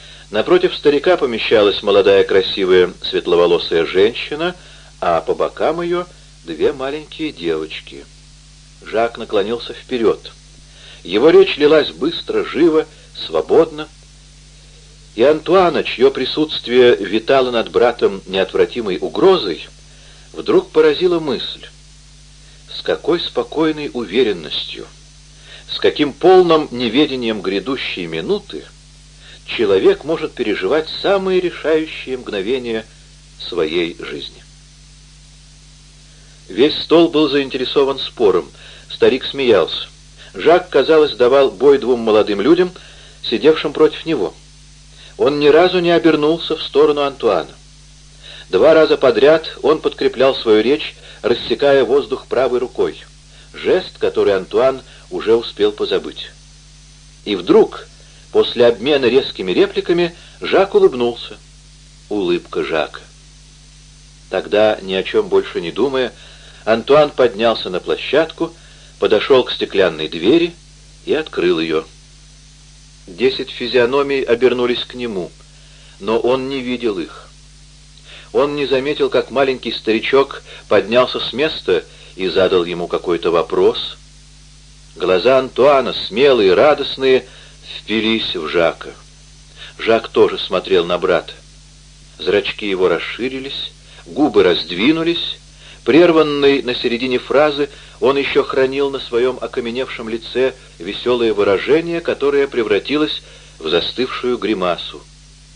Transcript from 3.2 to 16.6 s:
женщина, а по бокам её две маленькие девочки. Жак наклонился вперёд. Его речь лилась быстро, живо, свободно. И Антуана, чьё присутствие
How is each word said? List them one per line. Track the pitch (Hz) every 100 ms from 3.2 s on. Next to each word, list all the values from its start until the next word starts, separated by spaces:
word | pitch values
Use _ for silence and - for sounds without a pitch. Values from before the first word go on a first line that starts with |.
| 87 85 87 85 - 85 80
женщина, | 92 104 120 - 151 170 180 - - - -
а | 185 165
по | 160
бокам | 156 82 - 113 165
её | 170 175 175 - - -
две | 165 156 175
маленькие | 139 131 151 151 - 156
девочки. | - 85 80 78 - - 69 71 - - - - - - -
Жак | - 101 117 120
наклонился | 113 107 98 117 -
вперёд. | - - 127 107 - - - - - - - - -
Его | 87 98 147
речь | 180 190 -
лилась | 147 156 156
быстро, | 160 - - - 107
живо, | 90 123 165 156 151 - - - -
свободно. | - - 214 247 151 151 - - - - - - - - - - - -
И | -
Антуана, | 131 156 156 185 175 127
чьё | 90 - 135
присутствие | 131 127 - 151 -